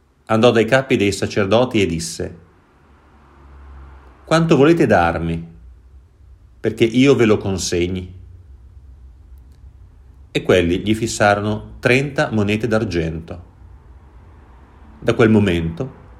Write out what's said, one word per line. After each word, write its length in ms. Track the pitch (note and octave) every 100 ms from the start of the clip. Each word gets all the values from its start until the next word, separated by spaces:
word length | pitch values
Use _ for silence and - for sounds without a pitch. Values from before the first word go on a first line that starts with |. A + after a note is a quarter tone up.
| _ _ -
andò 240 | A2+ A#2+
dai 120 | A2+
capi 320 | A2 C3 C3 A#2+
dei 160 | G2+
sacerdoti 720 | F#2+ G2+ A2+ F#2+ G#2+ B2+ A2+
e 40 | F2
disse: 520 | E2 - - F2 E2+ _ _ _ _ _ _ _ _ _ - - - - - - - - _
"Quanto 320 | - D#3+ E3 C#3
volete 300 | D3 E3+ C#3+
darmi 680 | F#2+ E2+ E2+ E2 E2+ E2 - - - - - _ _ - - - -
perché 240 | A2 G#2+
io 300 | A2+ A#2+ C#3
ve 100 | A#2+
lo 120 | A2 G2+
consegni?" 840 | G2 F#2 - F2 F2 F#2 F#2 - - - - - - - - - - - - - - - - - - - - - -
E 120 | D3
quelli 380 | - F#2 E2+ F2
gli 140 | G2
fissarono 840 | A2 A2+ - G#2 G2+ G#2 G#2+ - -
trenta 520 | B2 C3 D3 C#3+ D3
monete 360 | A2 G2+ G#2+ G#2+
d'argento. 760 | A2 A2 E2+ E2 D#2+ E2 E2+ - - - - - - - - - - - - - - - -
Da 160 | -
quel 160 | - A2+
momento 720 | G#2+ G2 E2+ E2 - - - -